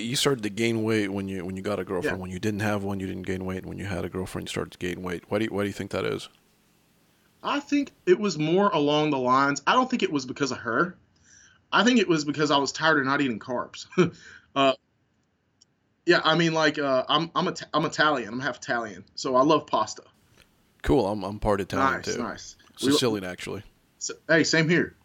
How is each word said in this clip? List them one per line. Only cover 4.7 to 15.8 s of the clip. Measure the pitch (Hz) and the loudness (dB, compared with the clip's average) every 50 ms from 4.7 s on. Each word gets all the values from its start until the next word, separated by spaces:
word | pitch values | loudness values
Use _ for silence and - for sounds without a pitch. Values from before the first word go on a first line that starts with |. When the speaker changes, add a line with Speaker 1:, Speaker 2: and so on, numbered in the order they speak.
Speaker 1:
to | - - | -8 -8
gain | 90 90 87 92 92 | -6 -6 -6 -6 -6
weight. | 90 87 85 - - | -8 -8 -8 -6 -4
Why | 104 107 | -2 -2
do | 110 | -2
you, | - | -2
why | - 98 | -2 -2
do | 101 101 | -2 -4
you | 98 | -4
think | - 98 101 | -6 -8 -6
that | - 95 104 | -4 -4 -2
is? | 110 107 98 - - _ _ _ _ _ _ _ _ _ _ _ _ _ _ _ _ _ _ _ _ _ _ - | -2 -4 -4 -6 -12 _ _ _ _ _ _ _ _ _ _ _ _ _ _ _ _ _ _ _ _ _ _ -6
Speaker 2:
I | 196 - 285 | -4 -4 -4
think | - - 285 285 277 - - _ - | -2 0 0 0 0 -2 -8 _ 4
it | 175 185 214 | 4 4 4
was | 208 202 156 151 | 4 -2 0 0
more | 151 160 170 190 202 202 | 0 2 4 4 4 4
along | - 156 147 143 147 151 151 151 | 4 2 2 4 4 2 2 2
the | 143 131 | 0 0
lines, | 127 123 127 135 139 139 143 - - - | 2 4 4 4 4 4 2 0 0 2
I | 208 | 2
don't | 254 254 254 | 2 2 2
think | 247 - | 0 -2
it | - - | 0 0
was | 156 139 131 | -2 -2 -4
because | 127 123 - 143 135 | -4 -4 -4 -4 -4
of | 120 - | -4 -6
her. | - 117 113 135 175 190 - - _ _ _ _ _ _ _ _ _ _ _ _ _ - | -4 -2 0 0 0 -2 -4 -12 _ _ _ _ _ _ _ _ _ _ _ _ _ -2
I | - 170 202 | 2 4 4
think | 247 262 233 | 6 6 4
it | 185 - | 4 4
was | 165 160 143 | 2 0 0
because | 151 139 147 156 147 | -2 -2 0 2 2
I | 151 143 | 2 2
was | 139 127 | 2 0
tired | - - 156 160 160 147 | -2 0 2 4 4 4
of | 127 | 2
not | 131 139 143 | 2 0 0
eating | 143 127 113 98 | 0 0 -2 -4
carbs. | - - 123 113 78 - - - - - - | -6 -6 -6 -6 -6 -8 -10 -18 -16 -4 2
<laughs> | 185 175 - - - - - - - _ _ - | 2 2 2 2 -6 -20 -20 -20 -20 _ _ 0
Uh, | 139 139 135 127 - _ _ _ _ _ _ _ _ _ _ _ _ _ _ _ _ _ _ _ _ | 2 2 2 2 0 _ _ _ _ _ _ _ _ _ _ _ _ _ _ _ _ _ _ _ _